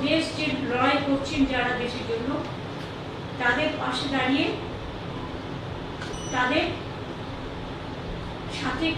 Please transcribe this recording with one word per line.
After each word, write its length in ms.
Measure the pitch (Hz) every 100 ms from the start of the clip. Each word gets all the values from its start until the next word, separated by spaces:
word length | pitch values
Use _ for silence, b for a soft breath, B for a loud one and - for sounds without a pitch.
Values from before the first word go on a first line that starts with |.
| 285
দেশ 160 | 320 330 -
যে 80 | 302 262 254
লড়াই 280 | 247 262 285 277
করছেন 320 | 269 - 294 262
যারা 200 | 254 240 247
দেশের 240 | 240 233 208
জন্য, 200 | 226 254 302 - - - - - - - - - -
তাদের 280 | 240 247 302 -
পাশে 280 | - - 269 269
দাঁড়িয়ে, 320 | 254 285 330 - - - - - - - - - - - - - - - - - -
তাদের 320 | 262 254 302 339 - - - - 175 - - - - - - - - - - - - - -
সাথে 260 | 269 - 320